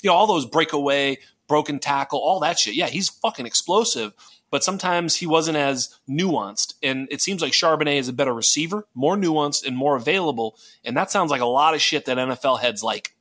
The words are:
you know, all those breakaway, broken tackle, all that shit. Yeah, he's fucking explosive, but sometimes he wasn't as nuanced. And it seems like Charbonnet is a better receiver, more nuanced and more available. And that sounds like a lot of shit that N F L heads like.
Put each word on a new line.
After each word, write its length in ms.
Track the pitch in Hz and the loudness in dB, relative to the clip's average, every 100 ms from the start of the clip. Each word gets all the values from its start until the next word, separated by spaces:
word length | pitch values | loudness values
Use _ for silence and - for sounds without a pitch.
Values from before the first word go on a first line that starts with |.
you 80 | 196 | 2
know, 40 | 175 | 4
all 100 | 214 | 4
those 200 | 180 120 | 2 0
breakaway, 720 | 151 160 147 139 139 139 135 - _ - | 0 0 0 0 0 0 -4 -10 _ 0
broken 300 | 151 151 143 | 0 0 -4
tackle, 400 | 139 139 135 143 | -2 -2 -2 -2
all 220 | 139 147 | 0 0
that 180 | 151 170 | 0 0
shit. 160 | - | -2
Yeah, 140 | 196 170 | -2 -2
he's 200 | 147 190 | -2 -4
fucking 380 | - 226 226 120 | -2 -4 -4 -4
explosive, 640 | - - 190 226 - 107 - - - _ | -4 2 2 2 -2 -6 -10 -20 -20 _
but 120 | 139 | -2
sometimes 500 | 156 190 185 175 170 - | 0 -2 -2 0 0 -2
he 100 | 175 | 2
wasn't 300 | 160 156 151 | 2 2 0
as 400 | 139 135 - - - | 0 -2 -6 -10 -6
nuanced. 640 | 143 190 135 98 107 - - | -2 0 0 -2 -4 -6 -4
And 260 | 139 135 135 | -4 -4 -6
it 100 | 139 | -4
seems 180 | - 190 | -4 -2
like 120 | 156 | -2
Charbonnet 460 | - 170 156 151 143 | 2 2 2 2 0
is 100 | 127 | -2
a 40 | |
better 220 | 123 135 | -2 0
receiver, 520 | 117 110 147 165 208 208 | 0 0 0 -2 -4 -8
more 220 | 120 143 202 | -2 0 2
nuanced 500 | 180 156 147 143 127 | 2 2 2 -2 -2
and 100 | 127 | 0
more 200 | 139 139 | 2 2
available. 600 | 120 190 170 120 113 - - - | 2 2 0 -2 -4 -6 -20 -14
And 120 | - 127 | -4 -2
that 140 | 190 | 0
sounds 200 | 202 170 | 0 0
like 100 | 139 | 0
a 60 | 120 | 2
lot 280 | 127 151 | 4 2
of 60 | 160 | 2
shit 240 | - 151 139 | 0 -2 -2
that 120 | 127 | -2
N 120 | 131 | -2
F 140 | 127 | -2
L 120 | 139 123 | 0 0
heads 260 | 123 107 | 0 -2
like. 320 | 110 107 - - | -4 -4 -8 -14